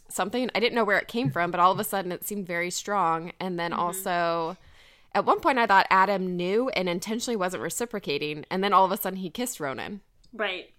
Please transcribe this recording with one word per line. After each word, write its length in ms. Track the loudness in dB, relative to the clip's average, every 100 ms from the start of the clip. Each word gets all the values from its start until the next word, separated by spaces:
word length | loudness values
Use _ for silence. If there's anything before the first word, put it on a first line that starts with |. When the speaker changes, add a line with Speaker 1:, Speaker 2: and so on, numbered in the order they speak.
| -8
Speaker 1:
something. 420 | -4 -2 -2 -2 0
I 60 |
didn't 120 | 2 2
know 100 | 2
where 120 | 2
it 120 | 0
came 200 | -2 -2
from, 220 | 0 0
but 80 | 4
all 140 | 4
of 80 | 4
a 20 |
sudden 300 | -2 -4 -4
it 100 | -6
seemed 240 | -8 -8 -6
very 220 | -4 -4
strong. 640 | -6 -2 0 2 0 -4 -8
And 180 | -6 -4
then 120 | -4
Speaker 2:
Mm-hmm. 80 | -2
Speaker 1:
also 760 | -2 -2 -2 0 0 0 -2 -6 -16 -20 -20 _ _
at 120 | 0 2
one 140 | 2
point, 180 | 4 2
I 60 | 6
thought 200 | 6 6
Adam 480 | 6 6 2 -2 -2
knew 320 | 0 0 0
and 180 | 0 -2
intentionally 480 | -2 -4 -6 -4 -2
wasn't 280 | -2 -2
reciprocating, 840 | -6 -6 -6 -6 -4 -2 -2 -6 -6
and 140 | -2
then 80 | 4
all 120 | 6 6
of 60 |
a 60 | 2
sudden 220 | -4 -6
he 100 | -8
kissed 300 | -6 -8 -6
Ronan. 420 | -6 -6 -8 -12 -16 _ -14
Speaker 2:
Right. 420 | -6 -6 -6 -10